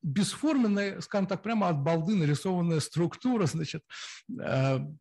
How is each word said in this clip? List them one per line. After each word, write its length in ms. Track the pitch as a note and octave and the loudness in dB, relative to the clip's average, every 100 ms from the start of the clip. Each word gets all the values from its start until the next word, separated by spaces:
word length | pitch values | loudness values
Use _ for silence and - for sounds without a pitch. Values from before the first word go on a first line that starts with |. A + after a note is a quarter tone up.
бесформенная, 1000 | D#3 C#3 G3 - D4+ C#4+ A3 G3+ G3+ G3 | -4 0 0 0 2 4 4 2 0 -4
скажем 240 | - G#3 F#3+ | -4 -2 0
так, 160 | F#3+ | -2
прямо 260 | A3 A3+ F#3 | -2 0 2
от 100 | D3 | 2
балды 340 | D3 E3 D#3+ | 2 0 2
нарисованная 640 | G#3 D3 D3 F#3+ F3+ E3+ D#3+ | 2 2 2 0 0 2 0
структура, 640 | - D#3+ E3+ - B3+ A#3 | -2 0 -2 0 0 2
значит, 380 | D#3+ E3 D#3 D#3+ - - - - - B3+ | 2 0 -6 -8 -12 -16 -16 -16 -12 -6
а, 400 | - C3+ C3+ C3 D3 - | -2 2 2 0 -4 -8